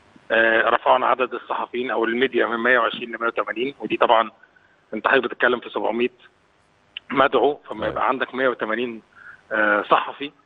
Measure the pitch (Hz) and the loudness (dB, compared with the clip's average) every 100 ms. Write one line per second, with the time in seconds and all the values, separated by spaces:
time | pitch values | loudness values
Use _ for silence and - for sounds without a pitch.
0 | _ - - 113 113 113 113 117 139 127 | _ -20 -2 2 4 2 2 2 2 2
1 | 117 127 123 117 - 131 110 123 127 113 | 2 0 -2 -6 -8 -8 -6 -6 -4 -2
2 | 113 117 131 120 110 117 117 127 110 - | -2 0 0 0 0 0 2 4 2 -4
3 | 117 113 117 110 104 107 135 - 110 113 | -10 -4 -4 -4 -6 -6 -8 -8 -8 0
4 | 120 113 110 - _ _ _ _ _ 110 | 4 4 2 -6 _ _ _ _ _ -2
5 | - 135 120 - 123 120 107 113 104 113 | 2 2 2 0 0 0 -4 -4 -2 -2
6 | 123 - _ _ _ _ _ _ _ - | -4 -6 _ _ _ _ _ _ _ -20
7 | - 135 131 127 131 147 - 107 107 104 | -4 2 2 4 2 0 -10 -6 -6 -2
8 | 107 131 123 123 131 113 110 110 123 113 | -2 -2 -4 -2 -2 -2 -4 -4 -4 -8
9 | - - - - _ 110 107 104 - 160 | -16 -20 -20 -20 _ -2 2 0 2 2
10 | - 120 143 - | 2 -8 -12 -14